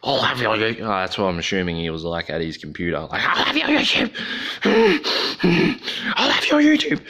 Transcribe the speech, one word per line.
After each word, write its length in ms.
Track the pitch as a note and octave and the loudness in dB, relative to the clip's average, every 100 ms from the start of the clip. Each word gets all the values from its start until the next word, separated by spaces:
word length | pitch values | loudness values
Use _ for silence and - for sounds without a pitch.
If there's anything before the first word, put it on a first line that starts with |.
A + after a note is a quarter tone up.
I'll 180 | - C3+ | 0 0
have 200 | C3+ C3+ | 0 0
your 160 | A#2 A2 | 0 0
YouTube. 260 | A2 A#2 | 0 -2
Oh, 60 | A2 | -2
that's 300 | G2 F#2 - | -2 -2 0
what 80 | G2 | 0
I'm 120 | F2 | 0
assuming 380 | E2 G2 F2+ E2 | -2 -2 0 -2
he 140 | E2 | -4
was 140 | D#2+ | -4
like 260 | E2 E2+ E2 | -4 -4 -4
at 100 | D#2 | -4
his 160 | E2 D2+ | -4 -6
computer. 440 | D2+ D2 F2 D2+ | -12 -6 -4 -2
Like, 220 | D#2 - | -4 -4
I'll 200 | - - | -2 0
have 120 | - C#4+ | 0 0
your 120 | D#4+ | 0
YouTube. 440 | D4 B3 - A#3+ - - - - - - A4+ A3+ D#3+ - - - - F3+ E3+ - - - - - - | 0 2 0 -2 -4 -8 -8 -8 -2 2 6 6 4 0 -2 -4 0 2 4 2 0 -6 -6 -4 0
I'll 140 | C#4+ | 0
have 160 | - - | 0 2
your 140 | D4+ | 4
YouTube. 400 | D4 D#4 - - - | 6 4 2 -2 -4